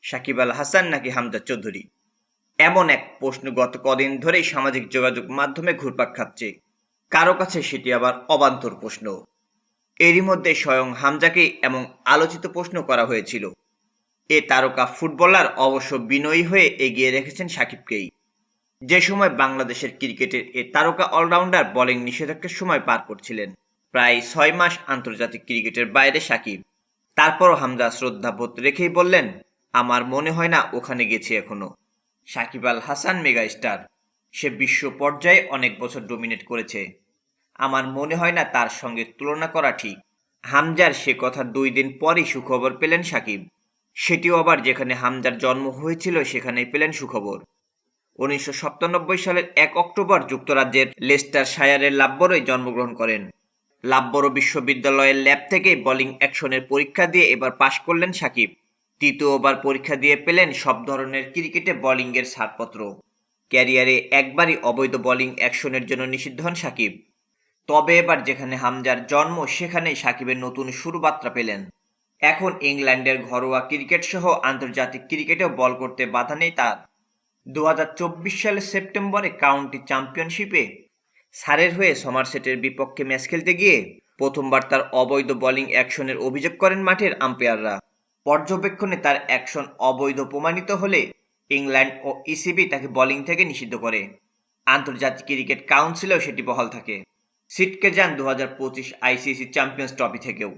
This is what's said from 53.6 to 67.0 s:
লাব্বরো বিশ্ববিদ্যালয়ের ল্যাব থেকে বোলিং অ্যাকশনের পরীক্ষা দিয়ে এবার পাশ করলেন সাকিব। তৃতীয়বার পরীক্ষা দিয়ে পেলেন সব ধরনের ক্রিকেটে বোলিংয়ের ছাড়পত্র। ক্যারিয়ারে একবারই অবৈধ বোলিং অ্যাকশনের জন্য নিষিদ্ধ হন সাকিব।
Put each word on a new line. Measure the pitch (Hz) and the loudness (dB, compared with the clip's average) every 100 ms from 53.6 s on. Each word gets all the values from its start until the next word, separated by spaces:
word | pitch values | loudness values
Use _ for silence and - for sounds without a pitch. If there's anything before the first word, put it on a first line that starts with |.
| _ _ | _ _
লাব্বরো | 123 131 127 139 143 | 2 2 4 2 2
বিশ্ববিদ্যালয়ের | 135 - 147 127 127 139 135 139 139 | 2 0 -2 -2 0 2 4 4 4
ল্যাব | 135 139 - | 4 2 2
থেকে | 190 180 160 | 2 4 2
বোলিং | 127 131 131 135 | 2 0 -2 -2
অ্যাকশনের | 139 - 143 131 | -2 -2 -2 -4
পরীক্ষা | 131 139 143 - 175 | 0 -2 0 0 2
দিয়ে | 175 160 | 4 4
এবার | 123 127 | 4 0
পাশ | 127 135 - | 2 2 2
করলেন | - 170 180 | -2 0 0
সাকিব। | 180 - - 107 - _ _ _ _ | -2 -4 -2 -4 -4 _ _ _ _
তৃতীয়বার | 147 139 147 139 131 135 | 0 2 2 4 2 2
পরীক্ষা | 139 135 135 143 | 0 -2 -2 0
দিয়ে | 139 143 | 2 2
পেলেন | 143 170 175 | 2 4 4
সব | 135 143 127 120 | 2 -2 -2 -2
ধরনের | 135 131 135 131 | -6 -4 -6 -6
ক্রিকেটে | - 160 170 - | -8 -6 -4 -4
বোলিংয়ের | 147 127 131 127 127 120 | -2 0 0 0 -2 -2
ছাড়পত্র। | - 110 - 117 110 104 98 _ _ _ _ _ | -4 -6 -6 -10 -8 -12 -12 _ _ _ _ _
ক্যারিয়ারে | 131 127 127 127 127 - | 2 4 4 4 2 2
একবারই | 139 135 139 170 160 | 0 2 2 2 2
অবৈধ | 117 117 135 127 | 0 0 0 0
বোলিং | 117 127 127 127 | 0 0 0 -2
অ্যাকশনের | 123 - 143 131 123 | -2 -2 -4 -4 -4
জন্য | 127 | -4
নিষিদ্ধ | 131 131 135 127 | -4 -6 -8 -6
হন | 165 | -6
সাকিব। | 170 156 117 107 90 | -6 -8 -4 -4 -4